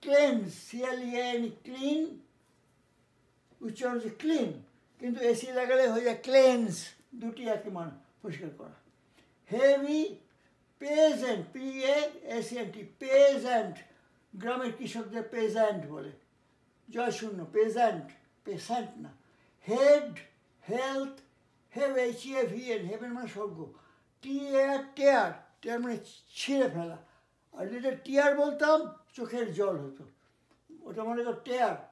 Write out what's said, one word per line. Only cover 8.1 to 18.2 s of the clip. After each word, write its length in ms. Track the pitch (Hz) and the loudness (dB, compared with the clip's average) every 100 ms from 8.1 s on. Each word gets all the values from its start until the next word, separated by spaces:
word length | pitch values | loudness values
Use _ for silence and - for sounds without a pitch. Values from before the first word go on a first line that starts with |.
| _ | _
পরিষ্কার 280 | 214 143 170 | -12 -10 -10
করা। 260 | - - - _ _ _ _ _ _ _ | -14 -20 -20 _ _ _ _ _ _ _
Heavy, 640 | 220 269 277 277 302 320 - _ _ _ _ _ _ | 2 6 6 4 0 -2 -6 _ _ _ _ _ _
pleasant, 680 | 277 302 311 262 254 208 165 | -2 4 6 4 -2 -4 -6
পি 300 | 262 269 262 | -8 -8 -4
এ 140 | 262 294 294 - | 0 2 0 -6
এস 300 | - 233 220 | -8 -6 -6
এন 180 | 240 208 | -6 -8
টি, 120 | 214 202 - | -10 -16 -14
pleasant, 760 | 269 269 285 277 233 240 196 165 - _ _ _ _ 190 | 2 8 8 6 2 0 0 -8 -18 _ _ _ _ -10
গ্রামের 360 | 220 254 254 226 | -6 -4 -4 -6
কৃষকদের 460 | 240 233 196 226 220 | -10 -10 -8 -8 -8
পেজেন্ট 540 | 240 220 208 214 196 143 | -2 -2 2 2 0 -6
বলে, 260 | 151 - - _ _ _ _ _ _ _ | -10 -12 -16 _ _ _ _ _ _ _
জয় 220 | 233 240 | -4 -4
শূন্য, 340 | - 220 196 165 | -4 -8 -8 -4
পেজেন্ট, 520 | 214 220 220 233 175 147 - | 2 2 4 2 2 -10 -18